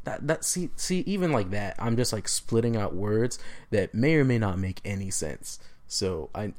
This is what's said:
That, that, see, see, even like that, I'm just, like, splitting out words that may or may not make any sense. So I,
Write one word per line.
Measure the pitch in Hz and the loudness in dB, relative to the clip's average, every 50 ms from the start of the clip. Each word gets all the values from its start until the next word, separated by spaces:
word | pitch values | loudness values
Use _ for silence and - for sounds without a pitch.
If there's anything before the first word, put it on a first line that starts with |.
| - | -8
That, | - - - - | -8 -6 -4 0
that, | 147 160 - - | 0 0 0 0
see, | - - 180 180 - - | -2 -2 -2 -2 -4 -4
see, | - - - 185 180 - | -4 -2 0 0 0 0
even | 175 196 196 180 165 | 0 0 0 2 2
like | 147 113 98 90 | 2 2 2 0
that, | 98 101 98 98 - - | 0 -2 -2 -2 -2 -2
I'm | - 117 117 | 0 2 2
just, | 120 123 - - | 2 2 2 0
like, | 104 - | -2 -2
splitting | - - - - - 113 113 113 120 113 | -2 -4 -2 0 2 2 4 4 4 2
out | 107 101 85 80 | 2 0 0 0
words | 90 98 104 104 110 120 123 - - - - - - - - | 0 0 2 2 2 2 0 -2 -4 -6 -6 -8 -8 -6 0
that | 110 104 92 - - | 0 0 0 2 2
may | 107 127 151 160 | 2 4 6 6
or | 151 135 | 6 6
may | 131 123 | 6 4
not | 113 107 98 90 95 | 4 2 2 0 0
make | 95 92 90 - - | 0 -2 -2 -4 -4
any | - 101 98 98 98 | -4 -4 -4 -4 -2
sense. | - - 82 76 65 - - - - - - - - - - | -2 -2 -2 -4 -4 -6 -10 -12 -12 -12 -12 -16 -16 -16 -12
So | - - - 101 92 92 80 73 - - | -6 -4 -2 0 0 -2 -2 -4 -6 -6
I, | - 107 101 - | -4 -4 -4 -4